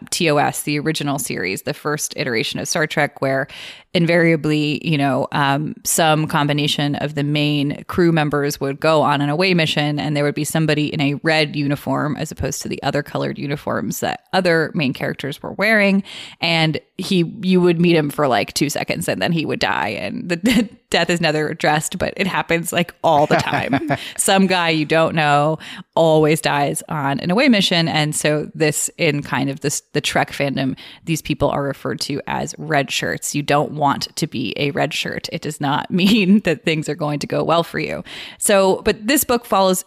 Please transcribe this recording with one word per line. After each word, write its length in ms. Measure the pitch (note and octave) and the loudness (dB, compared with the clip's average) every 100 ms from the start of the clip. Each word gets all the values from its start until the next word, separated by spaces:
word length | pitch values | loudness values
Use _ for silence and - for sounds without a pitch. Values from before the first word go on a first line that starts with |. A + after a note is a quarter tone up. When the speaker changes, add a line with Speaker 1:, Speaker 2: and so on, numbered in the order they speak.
| - | -4
Speaker 1:
T 200 | - E3 | -2 2
O 80 | D3 | 2
S, 260 | C3+ - | 2 -2
the 160 | - D3 | -4 -2
original 380 | D3 D#3+ D3 C#3 | -2 -2 -2 -4
series, 420 | - - F2+ F#2+ | -4 -4 -4 -4
the 120 | - | -6
first 400 | D3 D3+ D3+ - - | -6 -4 -4 -6 -6
iteration 420 | C#3+ A2+ - - | -2 0 -2 -4
of 80 | - | -4
Star 200 | F3 D#3 | -2 -2
Trek, 340 | - C#3+ - | 0 -2 0
where 260 | C3+ C3+ C3 - - - _ | -2 0 -2 -8 -18 -20 _
invariably, 920 | F3+ E3+ E3+ E3 E3 D3+ D3+ D3+ D3 - | 0 2 4 4 4 2 0 0 -2 -2
you 120 | D3+ | 0
know, 300 | C#3 C3 - | 0 0 -2
um, 440 | D#3 C#3 C#3 D3+ - - | 0 0 0 -2 -6 -4
some 420 | - D#3+ D#3 D#3 | 2 2 2 2
combination 680 | D#3+ D3 D3 D3 - D3 C#3+ | 0 0 0 0 0 -2 -2
of 200 | D3 D3+ | -4 -4
the 80 | |
main 600 | C#3+ D3 D3 D3 C#3 - - | -2 0 0 0 -2 -4 -6
crew 260 | - E3+ | 2 4
members 480 | E3 D3 D3 C#3+ - | 4 2 0 -2 -2
would 200 | C#3 C#3 | -6 0
go 200 | D#3+ D#3+ | 2 4
on 200 | C#3 C#3+ | 4 2
an 80 | C#3+ | 0
away 240 | D3+ F#3+ | 0 2
mission, 440 | F3 D#3 - D3 D3 | 2 2 0 0 -2
and 200 | D#3 D3 | -2 0
there 80 | D3 | 0
would 100 | D3 | 0
be 80 | |
somebody 500 | D3+ D#3+ D#3 D3+ D3 | -2 0 2 0 0
in 60 | D3+ | 0
a 140 | C#3+ C#3+ | -2 0
red 320 | E3 D#3 D3+ D3 | 0 2 0 0
uniform 640 | C#3 D3 - C3+ C#3+ - | -2 -2 -2 -2 -2 -4
as 140 | D#3 | -6
opposed 300 | - C3+ - | -6 -6 -6
to 40 | - | -6
the 160 | - | -4
other 180 | C#3 C#3+ | -2 -2
colored 360 | C#3+ C#3 C#3 C3+ | -4 -4 -4 -4
uniforms 640 | C#3 C#3+ - A#2 G#2 - | -6 -6 -4 -4 -4 -4
that 240 | F2 - - | -4 -6 -2
other 380 | F#3 F3+ E3 D#3 | 0 2 2 0
main 180 | F3+ C3 | -2 -2
characters 500 | B2+ C#3 C#3+ C3+ - | -2 -6 -6 -8 -8
were 120 | - | -10
wearing. 500 | - G#3 A3 G3+ G3 - - - - | -2 2 4 4 2 -2 -12 -16 -6
And 400 | E3+ E3 D#3+ D3 _ - | 0 2 2 0 _ -10
he, 360 | - F#3 E3 - | 0 2 0 -2
you 180 | F3+ F#3 | 2 4
would 180 | F3 E3+ | 6 4
meet 160 | F3 E3 | 4 4
him 140 | D3 | 2
for, 180 | - C#3+ | 0 2
like, 260 | G#2+ - | 2 0
two 160 | - C#3+ | -2 -2
seconds, 380 | - - - A2+ | -2 -4 -4 -2
and 140 | G2 | -2
then 100 | F#2+ | 0
he 140 | E3 C3+ | -2 -2
would 140 | - | -2
die. 300 | G2+ B1+ F2 | -2 -2 -2
And 380 | G#2 F#2+ - F3 | -4 -6 -8 -6
the 420 | E3+ A3 A#3+ G#3+ - | -2 2 2 2 -4
<laughs> 100 | - | -4
death 200 | F#3+ E3+ | -2 0
is 120 | F3 | 0
never 260 | E3 D3+ D3+ | 0 0 -2
addressed, 500 | D#3 D#3+ D3+ - F3+ | 0 0 0 -2 -4
but 160 | - - | -4 -2
it 100 | F#3+ | -2
happens, 460 | D#3 - E3+ E3 | -2 -2 -2 -2
like, 200 | E3 E3+ - | -2 -2 0
all 220 | E3 D3+ D3+ | 2 4 4
the 100 | C#3+ | 2
time. 180 | - | 0
Speaker 2:
<laughs> 640 | C3+ - C4 D#4+ D3 - - | -2 -2 -2 -2 -4 -6 -4
Speaker 1:
Some 300 | - G3 F#3+ | 2 4 4
guy 220 | F#3 E3+ | 2 2
you 160 | D#3+ D3+ | 0 2
don't 280 | D#3+ D#3+ E3 | 4 4 2
know 440 | D3 C#3+ D3 D#3+ - - - - | 4 4 4 0 -8 -16 -4 2
always 460 | E3 D#3 D3+ D#3 | 6 6 6 4
dies 400 | C#3+ C#3+ C#3+ D#3 - | 2 0 0 -2 -6
on 300 | D#3 C#3 C#3 | -4 -2 -2
an 100 | E3+ | 0
away 200 | F#3+ D4 | 2 4
mission. 380 | G#3+ F3+ F3 E3 | 4 4 2 2
And 280 | D#3 D3+ D3+ | 0 0 0
so 340 | D3+ D3+ D#3 D#3 | 0 0 -2 0
this, 340 | D#3 D3 - - | 0 0 -4 -2
in 240 | E3+ C#3+ | 0 0
kind 280 | - C#3+ C#3 | -2 -2 -2
of 100 | C#3 | -2
this, 220 | C#3+ - _ | -4 -4 _
the 80 | C#3+ | -4
Trek 300 | - D3 C3+ | -2 0 -2
fandom, 440 | - C#3+ C3+ C3 - - - - | -2 -2 -2 -4 -6 -12 -14 -4
these 160 | D#3+ | -4
people 280 | - D3 C#3+ | -2 0 0
are 120 | - | 0
referred 380 | C#3 C#3 C3 C#3+ | -4 -6 -6 -6
to 180 | - C#3+ - | -6 -6 -4
as 300 | - C#3+ - | -4 -6 -8
red 340 | D3+ D3 C3+ | -2 0 0
shirts. 440 | - - - - D3 | -4 -4 -4 -4 -4
You 80 | |
don't 300 | C#3+ D3 - | 2 2 2
want 420 | D3+ C#3+ B2+ - - | 0 0 0 -4 -6
to 120 | D#3 | -6
be 260 | A2+ G2+ - | -4 -6 -2
a 160 | C#3+ | -2
red 220 | C#3+ C#3+ | 0 -2
shirt. 340 | - B2 - - | -2 -6 -8 -8
It 100 | D#3+ | -8
does 180 | - D3+ | -8 -4
not 300 | C#3+ C#3+ - | -2 -2 -2
<laughs> 0 | |
mean 480 | F3+ F#3+ A3+ F#3 G#3 | 2 4 4 6 4
that 220 | F3+ D3+ | 4 -2
things 240 | - D#3 D3+ | 0 -2 -2
are 60 | D3+ | -4
going 240 | D3+ D3 | -2 -4
to 80 | - | -2
go 160 | D3 | -2
well 200 | D3+ E3+ | 2 0
for 160 | E3 D3+ | 0 -4
you. 240 | - - - - - - | -6 -6 -10 -16 -16 -6
So, 440 | - G3 F#3+ F3+ | 2 4 4 2
but 220 | - A3 G#3+ | 0 -2 0
this 180 | D4 | 0
book 220 | - A#3+ - | 2 -2 2
follows 380 | G3 F#3+ F#3 | 2 4 2